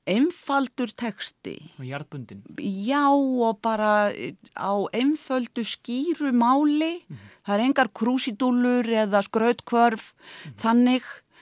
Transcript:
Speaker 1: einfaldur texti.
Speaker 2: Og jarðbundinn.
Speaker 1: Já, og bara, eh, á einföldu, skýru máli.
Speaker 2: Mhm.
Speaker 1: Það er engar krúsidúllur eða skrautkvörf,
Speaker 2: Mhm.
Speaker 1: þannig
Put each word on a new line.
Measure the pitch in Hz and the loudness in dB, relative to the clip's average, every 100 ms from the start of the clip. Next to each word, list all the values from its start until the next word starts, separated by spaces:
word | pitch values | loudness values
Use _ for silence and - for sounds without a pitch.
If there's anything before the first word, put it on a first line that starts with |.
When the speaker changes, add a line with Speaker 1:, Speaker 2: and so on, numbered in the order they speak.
Speaker 1:
einfaldur | - 196 302 - - 277 269 - 240 | -2 0 0 -2 -2 -2 -2 -4 -8
texti. | - 233 202 - - - - 151 - | -6 -8 -8 -12 -12 -14 -14 -18 -14
Speaker 2:
Og | 127 | -10
jarðbundinn. | 139 147 147 117 98 - - | -10 -10 -12 -12 -16 -16 -8
Speaker 1:
Já, | 147 190 208 277 285 | -6 -6 -2 2 4
og | 285 269 254 226 220 | 4 2 0 0 0
bara, | 233 220 214 208 208 | -2 0 2 2 2
eh, | - 123 - - - | -2 -10 -12 -16 -8
á | 190 202 190 | -4 -2 -2
einföldu, | 220 269 302 - 262 233 - | 0 0 0 -2 -4 -4 -6
skýru | 220 - - 240 311 320 285 | -6 -8 -6 -4 -2 -2 0
máli. | 247 233 269 302 294 320 349 _ | 2 4 4 4 2 0 -4 _
Speaker 2:
Mhm. | 135 101 - - | -18 -18 -16 -2
Speaker 1:
Það | |
er | 202 | 0
engar | 247 277 254 | 2 2 0
krúsidúllur | - 226 262 - 202 254 247 247 247 233 | 0 0 0 -2 -2 0 2 2 2 2
eða | 226 214 202 | 0 2 0
skrautkvörf, | 196 226 226 247 - 240 233 226 - - - - | 0 0 0 0 0 4 4 2 -8 -18 -20 -20
Speaker 2:
Mhm. | 156 - | -18 -4
Speaker 1:
þannig | 226 233 247 254 - - _ _ | 2 4 4 2 -2 -18 _ _